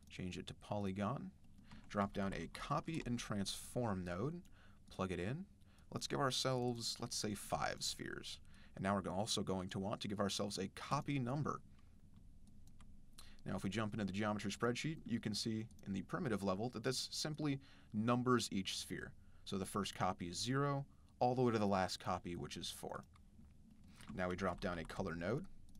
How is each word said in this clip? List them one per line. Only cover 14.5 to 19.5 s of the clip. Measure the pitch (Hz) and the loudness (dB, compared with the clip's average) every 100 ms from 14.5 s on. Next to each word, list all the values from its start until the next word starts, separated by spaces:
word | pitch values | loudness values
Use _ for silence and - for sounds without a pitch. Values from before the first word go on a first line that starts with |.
spreadsheet, | - 120 120 151 165 - | 2 2 2 0 -2 -2
you | 113 | 0
can | 113 | 0
see | 101 117 110 113 - - | 0 0 0 -4 -8 -4
in | |
the | 95 | -2
primitive | - 165 151 101 | -2 0 2 2
level | 98 95 123 | 2 2 0
that | 110 | 0
this | 127 131 - | 0 0 -2
simply | - 156 151 151 139 - - - | -2 -2 0 0 0 -4 -20 -6
numbers | 107 117 123 123 120 - | 2 4 6 8 6 6
each | 98 92 - | 0 0 -2
sphere. | - 92 - - - - | -4 -6 -6 -12 -16 -12
So | - | -4